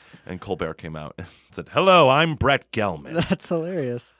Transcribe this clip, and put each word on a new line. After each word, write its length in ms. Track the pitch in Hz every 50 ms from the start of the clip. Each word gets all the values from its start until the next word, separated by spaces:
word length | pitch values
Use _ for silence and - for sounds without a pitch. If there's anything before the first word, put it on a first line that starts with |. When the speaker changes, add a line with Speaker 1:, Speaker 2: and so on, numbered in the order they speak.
| _ _ - - _
Speaker 1:
and 160 | - 90 87
Colbert 320 | - - 95 - 87 80 80
came 240 | - - 82 80 76
out 160 | 76 71 - -
and 80 | 90 - - -
<laughs> 120 | _ _
said, 180 | - - 80 -
"Hello, 380 | - 147 180 190 185 175 151 131
I'm 260 | 131 147 165 165 151
Brett 340 | - - 135 139 127 - _ -
Gelman." 400 | 113 104 98 85 76 71 135 165
Speaker 2:
<laughs> 160 | 165 160 -
That's 180 | 190 - - -
hilarious. 640 | 175 165 160 175 190 170 139 123 120 120 - - _